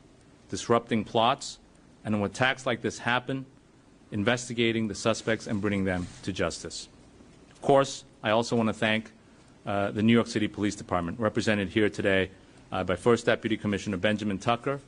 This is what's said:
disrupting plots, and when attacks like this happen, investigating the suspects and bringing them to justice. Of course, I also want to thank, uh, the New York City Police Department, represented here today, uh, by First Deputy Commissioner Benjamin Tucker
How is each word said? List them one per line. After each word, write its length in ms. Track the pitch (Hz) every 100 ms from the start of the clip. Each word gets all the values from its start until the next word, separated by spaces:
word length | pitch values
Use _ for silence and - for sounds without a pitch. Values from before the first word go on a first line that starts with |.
| - - - - -
disrupting 540 | 95 - 117 - 113
plots, 540 | 98 117 113 139 - - - - - - 113
and 160 | 104
when 80 | 101
attacks 360 | - 127 131 131
like 160 | 117
this 180 | 113 -
happen, 460 | 120 123 123 135 131 - - - - - -
investigating 760 | 107 101 120 - 117 117 113 110
the 80 | 95
suspects 520 | 117 107 - 110 -
and 120 | 110
bringing 240 | 104 101 95
them 220 | 90 90 -
to 80 | -
justice. 560 | 92 85 - 82 - - - - - - - -
Of 100 | -
course, 420 | - 139 135 - - -
I 60 | 113
also 260 | 110 117 120
want 140 | 110
to 40 |
thank, 380 | 104 113 110 110 - - - - - -
uh, 260 | 101 101
the 120 | 107
New 100 | 110
York 140 | 117 110
City 200 | 113 104
Police 280 | - 104 90
Department, 440 | - 90 85 101
represented 500 | 107 113 107 104 95
here 200 | 110 104
today, 400 | - 101 95 92 - - - -
uh, 120 | 95
by 120 | 92 90
First 300 | 123 113 -
Deputy 320 | 110 113 107
Commissioner 400 | 107 98 110 92
Benjamin 400 | 107 104 104 95
Tucker 420 | 120 117 139 139